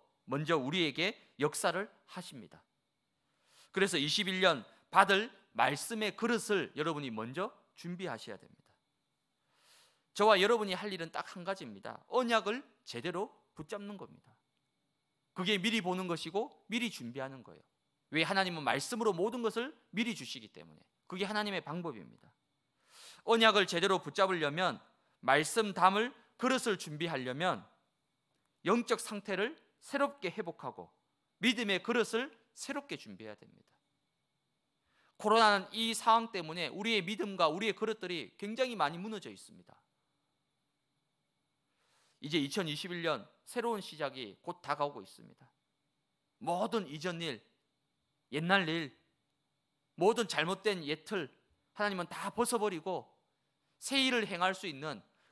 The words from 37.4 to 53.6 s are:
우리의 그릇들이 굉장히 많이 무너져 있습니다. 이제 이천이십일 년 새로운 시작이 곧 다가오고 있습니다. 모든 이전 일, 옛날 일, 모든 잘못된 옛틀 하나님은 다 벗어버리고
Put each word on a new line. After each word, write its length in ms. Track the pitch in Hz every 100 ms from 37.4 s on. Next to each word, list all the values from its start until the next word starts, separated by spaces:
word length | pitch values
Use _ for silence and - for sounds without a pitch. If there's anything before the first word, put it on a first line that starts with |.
| 165
우리의 240 | 160 220
그릇들이 600 | 180 220 214 180 175 101 _
굉장히 380 | 202 233 254 214
많이 220 | 147 170
무너져 320 | 208 214 120
있습니다. 460 | 95 - 90 87 - _ _ _ _ _ _ _ _ _ _ _ _ _ _ _ _ _ _ _ _ _ _ _ _
이제 160 | 147 160
이천이십일 640 | 139 208 165 147 185 175
년 240 | 165 131 - _ -
새로운 360 | 240 233 214
시작이 560 | - 151 143 131 110 92
곧 200 | - 170
다가오고 400 | - 147 143 117
있습니다. 480 | 95 - - - - _ _ _ _ _ _ _ _ _
모든 480 | 139 175 214 220 160
이전 340 | 151 175 170
일, 220 | 165 110 _ _ _ _ _ _ _ _ _
옛날 360 | 139 170 196 160
일, 300 | 165 143 - _ _ _ _ _ _ _ _ _ -
모든 320 | 185 233 214
잘못된 560 | 151 165 190 214 190
옛틀 500 | 143 156 - 202 139 _ _ _ _
하나님은 340 | - 208 190 170
다 240 | - -
벗어버리고 840 | - 240 233 208 170 190 165 - _ _ _ _ _